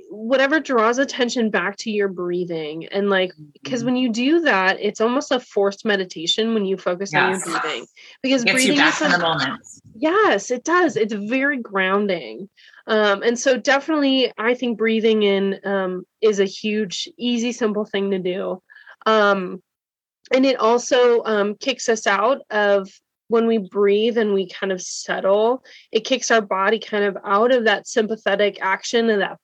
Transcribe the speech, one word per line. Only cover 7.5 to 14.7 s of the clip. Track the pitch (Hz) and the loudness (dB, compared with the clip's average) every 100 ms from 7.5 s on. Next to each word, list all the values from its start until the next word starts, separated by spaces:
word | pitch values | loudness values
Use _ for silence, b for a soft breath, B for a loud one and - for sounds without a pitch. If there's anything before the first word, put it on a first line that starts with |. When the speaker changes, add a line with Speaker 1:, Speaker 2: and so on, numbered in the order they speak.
| 160 | -4
Speaker 1:
breathing. | 156 123 - - B B | -4 -8 -12 -20 B B
Because | 262 262 | -2 0
Speaker 2:
Gets | 233 254 285 | 0 2 2
you | |
Speaker 1:
breathing | 285 | 4
Speaker 2:
back | 311 - | 2 2
Speaker 1:
is | |
Speaker 2:
in | 302 | 0
the | 175 | 0
Speaker 1:
some- | |
Speaker 2:
moment. | 165 160 - - - - - 220 | 0 -2 -4 -8 -16 -20 -20 -4
Speaker 1:
Yes, | 311 403 392 202 - | 0 2 2 0 -2
it | 247 311 | -6 0
does. | 359 330 220 | 2 2 0
It's | 214 | -2
very | 208 208 262 285 269 | -4 -4 -2 0 -2
grounding. | 220 196 185 202 202 170 110 113 196 _ B B - | -4 -2 0 0 0 -4 -6 -14 -16 _ B B -2
Um, | 214 208 196 | 2 2 2
and | 233 240 | 0 0
so | 277 247 | 0 0
definitely, | 277 277 277 302 277 262 240 - | 2 0 2 0 2 2 0 0
I | 220 | -2
think | 247 240 | 0 -2